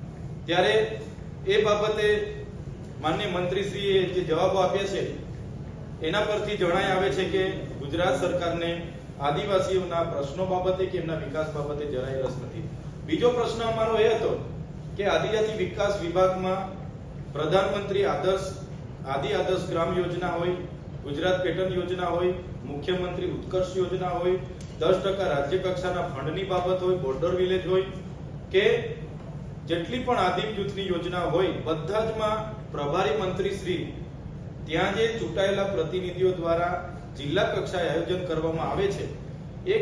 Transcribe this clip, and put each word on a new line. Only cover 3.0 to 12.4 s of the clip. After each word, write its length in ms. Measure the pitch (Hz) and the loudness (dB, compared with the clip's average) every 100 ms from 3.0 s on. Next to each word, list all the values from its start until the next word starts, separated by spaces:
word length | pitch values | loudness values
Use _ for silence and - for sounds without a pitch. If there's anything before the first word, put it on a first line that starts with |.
માનનીય 280 | 156 185 208 | -2 0 0
મંત્રીશ્રીએ 720 | 180 180 196 190 196 196 190 180 | 0 0 0 -2 -2 4 4 4
જે 160 | 180 | 0
જવાબો 340 | 160 160 185 190 | 2 4 4 4
આપ્યા 320 | 180 196 196 | 4 2 0
છે, 100 | 180 - - - - - - - - - - | -2 -2 -6 -8 -10 -10 -10 -10 -10 -10 -4
એના 180 | 160 208 | 0 0
પરથી 360 | 214 202 180 208 | 2 0 0 2
જણાઈ 340 | 175 185 196 | 4 4 4
આવે 180 | 185 190 | 2 2
છે 140 | 185 | 2
કે 180 | 185 190 190 - - - | 2 2 0 -2 -6 -8
ગુજરાત 380 | 143 165 185 175 | -4 0 2 2
સરકારને 500 | 175 175 170 165 170 170 170 - - - | 2 0 0 0 -2 -2 -6 -10 -14 -2
આદિવાસીઓના 840 | 143 190 202 190 180 185 180 170 165 | 0 0 2 2 4 2 2 0 0
પ્રશ્નો 360 | 143 139 175 190 | -2 -4 -2 0
બાબતે 380 | 180 185 185 185 | 2 2 0 0
કે 120 | 180 | -2
એમના 240 | 160 156 | -4 -4
વિકાસ 260 | 151 151 151 | -4 -4 -4
બાબતે 300 | 147 147 143 - | -4 -4 -4 -4
જરાય 340 | 127 127 135 | -4 -2 -2
રસ 140 | 127 123 | -2 -4